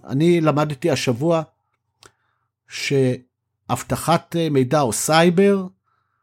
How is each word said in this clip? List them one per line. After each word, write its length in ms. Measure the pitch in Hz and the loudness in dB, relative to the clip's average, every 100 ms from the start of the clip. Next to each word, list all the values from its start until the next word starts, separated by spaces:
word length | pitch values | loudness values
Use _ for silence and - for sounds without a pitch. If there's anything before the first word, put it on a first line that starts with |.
| - | -8
אני 340 | 131 170 170 | -2 2 2
למדתי 500 | 156 143 151 139 170 | 0 0 -2 -4 -4
השבוע 520 | 156 - 117 165 165 156 _ _ _ _ _ _ _ _ _ _ _ _ | -2 -2 -2 -2 -2 -4 _ _ _ _ _ _ _ _ _ _ _ _
שאבטחת, 1700 | - - 139 131 123 - _ _ _ - - - 120 - 165 - 170 | -12 -2 0 0 -2 -10 _ _ _ -6 -6 -4 -4 0 -2 -2 -4
אה, 100 | 160 | 0
מידע 300 | 135 127 151 | 0 2 0
או 120 | 131 | 0
סייבר, 760 | 104 - 160 175 175 202 196 185 - _ _ _ _ | -2 2 4 4 4 2 2 -4 -14 _ _ _ _